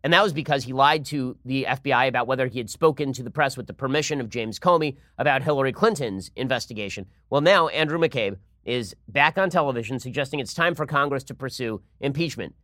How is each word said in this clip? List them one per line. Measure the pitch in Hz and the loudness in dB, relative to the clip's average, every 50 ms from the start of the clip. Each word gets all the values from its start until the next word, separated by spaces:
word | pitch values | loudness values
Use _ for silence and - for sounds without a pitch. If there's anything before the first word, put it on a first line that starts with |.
And | - 143 | 4 6
that | 170 185 | 4 6
was | 208 202 147 | 6 4 0
because | 156 - 147 147 139 110 | -4 -2 0 -2 -2 -2
he | 123 131 | -4 2
lied | 131 135 143 156 160 135 | 4 4 4 4 2 -2
to | - 156 143 131 127 - _ _ | -4 -4 -4 -4 -4 -6 _ _
the | 123 131 135 131 | -4 -2 -2 0
F | 92 131 135 | -2 -4 -4
B | - 143 | 0 2
I | 131 120 131 | 2 4 2
about | 135 123 123 123 | 2 2 0 0
whether | 120 131 127 131 | 0 0 0 0
he | 127 - 127 | -2 -2 -6
had | 117 104 | -8 -8
spoken | - - 165 160 143 - 147 135 131 | -4 2 2 2 2 2 -4 -4 -4
to | - | -6
the | 127 113 | -8 -8
press | - - 143 135 - | 0 0 0 0 0
with | 131 113 | -6 -12
the | - | -12
permission | - - 135 131 135 156 147 - 156 139 | -8 -6 -4 0 0 0 0 0 -2 -4
of | 120 107 | -4 -4
James | - 120 110 113 101 - | -4 -4 -4 -4 -6 0
Comey | - 180 175 165 156 147 135 - _ _ _ | 2 4 4 4 2 -2 -4 -8 _ _ _
about | - 127 147 135 135 | -2 0 2 2 2
Hillary | 127 156 147 135 135 135 | 2 0 0 2 0 0
Clinton's | - - 202 233 214 143 139 110 95 95 92 - _ | 2 2 2 2 2 0 -4 -4 -4 -6 -8 -10 _
investigation. | - 127 123 131 117 - - 117 107 104 98 - 107 95 - _ _ _ _ | -6 -2 -2 -2 -2 -2 -6 -8 -8 -8 -8 -8 -10 -12 -14 _ _ _ _
Well, | 135 143 | 0 4
now | 147 175 202 180 165 151 | 6 6 6 6 6 4
Andrew | - 147 156 147 156 170 | 2 0 0 0 2 0
McCabe | 165 160 - 131 107 98 101 95 _ _ _ _ _ | 0 0 0 0 -2 -2 -4 -6 _ _ _ _ _
is | - 123 123 113 90 - _ _ - | -4 -4 -4 -4 -6 -12 _ _ -4
back | 101 143 143 160 165 196 | 2 4 4 4 4 2
on | 190 185 | 0 2
television | 170 175 151 139 127 120 110 101 131 120 | 2 2 2 2 -2 -2 -4 -4 -8 -6
suggesting | - 127 117 143 139 131 - 143 | -8 -6 -4 -4 -4 -4 -4 -6
it's | 123 - - | -6 -6 -2
time | - 165 175 170 | 0 0 0 2
for | 147 151 | -2 -4
Congress | 139 156 139 143 147 139 131 - | -2 0 0 0 0 -2 -4 -6
to | - 139 | -10 -12
pursue | - 135 127 - - 127 113 110 101 _ _ _ _ | -10 -10 -10 -6 -6 -4 -4 -4 -6 _ _ _ _
impeachment. | 131 139 135 147 170 151 - 117 92 - - _ | -4 -4 -2 -2 -4 -4 -4 -8 -10 -10 -12 _